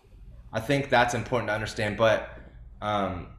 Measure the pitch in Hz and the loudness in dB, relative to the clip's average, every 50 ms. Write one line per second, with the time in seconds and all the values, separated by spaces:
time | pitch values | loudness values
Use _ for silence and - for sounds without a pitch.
0 | - - - - - - - - - - - 113 - - 143 139 135 - 127 120 | -20 -20 -20 -20 -20 -20 -20 -20 -18 -8 -8 -6 -2 0 0 0 2 4 4 4
1 | 120 123 - 113 107 - 131 117 104 104 104 110 107 101 - - 107 107 98 95 | 4 4 2 -2 -2 0 -2 0 0 0 -2 -2 -2 -4 -4 -2 -2 -2 2 4
2 | 95 107 104 - - - - - - - - - - - - - 104 104 104 101 | 6 6 6 4 0 -6 -12 -16 -18 -20 -20 -20 -20 -20 -14 -8 -4 -2 0 0
3 | 95 92 90 87 85 - - | 0 -2 -4 -6 -10 -12 -16